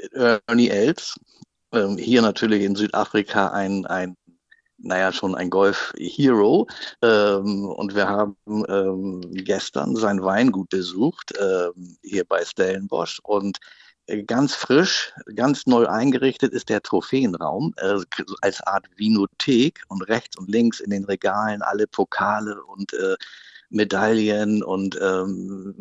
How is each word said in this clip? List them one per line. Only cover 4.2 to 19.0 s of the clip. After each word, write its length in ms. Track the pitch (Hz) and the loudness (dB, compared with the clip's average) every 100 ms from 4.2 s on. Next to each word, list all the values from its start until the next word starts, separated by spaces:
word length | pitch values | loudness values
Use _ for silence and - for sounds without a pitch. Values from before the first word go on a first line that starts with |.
| _ 85 _ _ _ _ | _ _ _ _ _ _
naja, 340 | - 92 95 | -4 0 0
schon 240 | 92 98 92 | 0 -4 -4
ein 140 | 90 | 0
Golf-Hero. 1160 | 95 98 98 - - 85 - 139 117 104 165 226 - - - | 4 4 2 -4 -8 -8 2 4 6 6 4 2 -4 -14 0
Ähm, 640 | 117 107 104 101 101 98 101 | 4 6 4 2 0 -2 -4
und 300 | - 104 101 | -6 -4 0
wir 120 | 98 | 0
haben, 280 | 101 104 101 - | 0 -2 -4 -8
ähm, 760 | 107 107 98 95 95 98 90 87 | -4 -2 0 0 -2 -6 -8 -10
gestern 640 | 90 95 95 - - - 110 | -8 -2 -2 -2 -4 -2 0
sein 260 | 110 101 | 0 0
Weingut 480 | 95 98 127 95 92 | 0 2 2 2 -2
besucht, 640 | 95 90 92 135 - - - | -4 -4 0 -2 -2 -10 -2
ähm, 580 | 98 92 87 90 90 - | 0 2 0 -4 -16 -18
hier 220 | - 98 90 | -6 -4 0
bei 180 | 90 87 | -2 -2
Stellenbosch. 720 | - 95 95 98 - 85 - | -2 -2 -2 -4 -4 -4 -6
Und, 360 | - 104 98 95 - - - _ - | -2 -2 -2 -6 -12 -20 -20 _ -8
äh, 160 | 104 | -6
ganz 300 | 101 117 147 | -2 0 0
frisch, 600 | - - 135 185 - - - - 104 | 0 2 4 4 0 -4 -10 -12 -2
ganz 300 | 127 139 - | 0 0 2
neu 200 | 123 117 | 4 4
eingerichtet 640 | 101 135 127 135 123 135 | 2 2 2 0 0 -2
ist 180 | 120 - | -2 -2
der 120 | 104 | -4
Trophäenraum, 920 | - 95 - 131 127 85 80 78 82 - | 0 -2 0 0 0 -2 -4 -2 -4 -2
äh, 220 | 95 101 87 - 92 101 | -2 -2 -4 -10 -10 -2
als 200 | 101 - | -2 -2
Art 240 | - 98 - | -2 -4 -4
Vinothek. 840 | - | -4